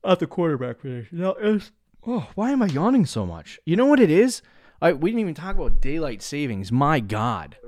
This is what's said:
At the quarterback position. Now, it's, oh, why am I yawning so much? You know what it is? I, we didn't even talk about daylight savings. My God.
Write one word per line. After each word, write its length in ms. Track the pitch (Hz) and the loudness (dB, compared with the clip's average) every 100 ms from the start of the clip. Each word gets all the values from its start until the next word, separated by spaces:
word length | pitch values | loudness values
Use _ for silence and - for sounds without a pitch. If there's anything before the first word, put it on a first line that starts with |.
| 190 | 0
At 120 | 180 | 0
the 80 | 156 | 0
quarterback 520 | - 170 139 123 117 | -4 -2 -2 -6 -10
position. 400 | 139 123 110 170 | -12 -12 -12 -6
Now, 160 | 185 190 | -4 -2
it's, 320 | 208 208 - _ _ _ - | 0 -2 -4 _ _ _ -8
oh, 220 | 240 131 - | -6 -6 -6
why 160 | 233 | -2
am 100 | 277 | 0
I 60 | 208 | 0
yawning 380 | 139 196 262 156 | 0 2 2 2
so 200 | 113 92 | -2 -6
much? 340 | 82 - - - | -8 -16 -14 -2
You 100 | 180 | 2
know 100 | 262 | 4
what 140 | 285 | 6
it 100 | 202 | 6
is? 320 | 160 247 - _ _ _ _ | 6 4 0 _ _ _ _
I, 120 | 165 | 0
we 160 | 143 165 | 2 -2
didn't 120 | 233 | -2
even 120 | 202 151 | -4 -8
talk 200 | 180 196 | -4 -2
about 260 | 131 - | 4 4
daylight 400 | 135 156 151 113 | 4 0 -4 -6
savings. 500 | - 143 143 101 98 | -8 -4 -4 -4 -2
My 280 | 123 143 156 | 0 2 2
God. 580 | 104 107 117 104 71 - | 0 -4 -4 -6 -10 -16